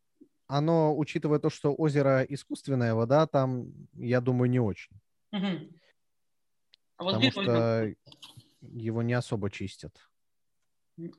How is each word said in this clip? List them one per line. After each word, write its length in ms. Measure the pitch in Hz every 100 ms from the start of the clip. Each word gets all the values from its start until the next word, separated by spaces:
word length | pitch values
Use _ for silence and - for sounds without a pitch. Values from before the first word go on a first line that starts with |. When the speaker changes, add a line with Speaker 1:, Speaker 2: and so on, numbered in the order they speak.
| _ _ - _ -
Speaker 1:
оно, 480 | 139 156 165 156 151
учитывая 420 | 147 170 156 151
то, 100 | 156
что 240 | - 147
озеро 480 | 143 156 143 139 131
искусственное, 680 | 127 101 - 285 - 135 117
вода 320 | 113 117 143 160
там, 440 | 143 131 127 - - -
я 280 | - 123 123
думаю, 280 | 123 123 123
не 100 | 127
очень. 320 | 110 92 - - _ _ _
Speaker 2:
Мгм. 380 | 208 190 165 - - _ _ _ _ _ _ _ _ _ _ _ -
А 60 |
вот 100 | - 113
Speaker 1:
Потому 40 |
Speaker 2:
где 100 | 131
это 100 | -
озеро 140 | -
Speaker 1:
что 260 | 117 117 113
Speaker 2:
находится? 180 | 110 - _ - - - - _
Speaker 1:
его 400 | 120 117 113 113
не 120 | 117
особо 360 | 123 - 113 101
чистят. 600 | - 98 - - - _ _ _ _ _ _ _ _ _ - 170